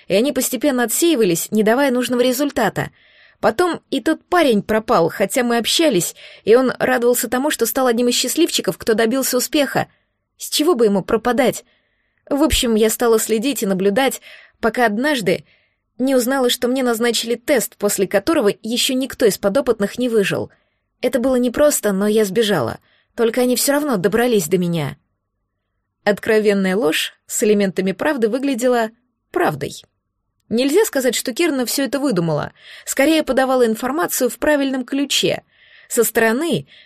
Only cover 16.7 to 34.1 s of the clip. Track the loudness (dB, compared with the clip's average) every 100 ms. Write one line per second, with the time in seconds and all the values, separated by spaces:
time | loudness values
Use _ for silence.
16.7 | 0 0 0 0 -2 -4 -4 0 0 0
17.7 | -4 -4 -2 0 0 0 2 2 0 -4
18.7 | -2 -2 -2 -4 0 0 2 0 0 0
19.7 | -2 -2 -2 0 0 0 -2 -6 _ _
20.7 | _ _ _ -2 0 0 0 0 2 2
21.7 | 2 0 0 2 2 2 0 0 0 -2
22.7 | -6 _ _ _ -2 0 2 0 0 0
23.7 | 0 0 0 0 2 2 2 0 0 0
24.7 | -2 -4 -8 _ _ _ _ _ _ _
25.7 | _ _ _ -2 -2 0 2 2 0 0
26.7 | 0 0 -2 -6 -10 _ -2 2 2 2
27.7 | 0 -2 -2 -2 0 0 0 -2 0 0
28.7 | 0 -2 -6 _ _ _ -2 -2 -2 -8
29.7 | -12 -20 _ _ _ _ _ _ -2 2
30.7 | 2 2 0 -2 -2 -4 -2 0 0 -2
31.7 | -2 -2 -2 0 0 0 -2 -6 -12 -20
32.7 | -18 -6 0 2 2 2 0 0 2 2
33.7 | 0 -4 -4 -4